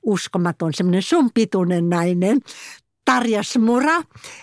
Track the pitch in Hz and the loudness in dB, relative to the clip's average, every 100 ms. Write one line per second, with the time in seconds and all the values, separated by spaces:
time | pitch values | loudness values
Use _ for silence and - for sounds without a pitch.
0 | - 190 - 185 175 - 165 - 180 180 | -2 -2 -2 -2 -2 -2 -4 -2 0 0
1 | 180 339 247 - 220 190 180 175 170 175 | 0 2 2 2 0 0 0 0 0 0
2 | 175 180 185 254 - - - - _ _ | 0 0 2 0 -2 -14 -20 -20 _ _
3 | - 254 233 208 - 247 220 240 285 339 | -2 0 0 -2 -2 0 2 2 2 0
4 | 311 - - - | -2 -14 -20 -20